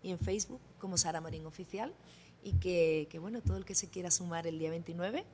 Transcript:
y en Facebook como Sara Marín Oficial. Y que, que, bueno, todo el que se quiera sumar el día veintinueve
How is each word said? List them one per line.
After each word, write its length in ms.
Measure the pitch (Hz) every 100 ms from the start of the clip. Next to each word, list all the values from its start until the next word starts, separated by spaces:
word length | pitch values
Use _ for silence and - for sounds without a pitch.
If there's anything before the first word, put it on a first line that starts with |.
y 80 | 185
en 80 | 175
Facebook 400 | 190 208 - 254 - -
como 180 | 190 175
Sara 220 | 170 160
Marín 260 | 165 160 156
Oficial. 460 | 151 175 190 262 392 - - - -
Y 100 | - -
que, 480 | 180 175 165 156 151
que, 80 | 165
bueno, 240 | 180 233
todo 160 | 196 190
el 80 |
que 80 | 190
se 160 | 190 185
quiera 220 | 185 175
sumar 340 | - 175 170
el 140 | 165 160
día 100 | 160
veintinueve 560 | 165 165 170 185 277 403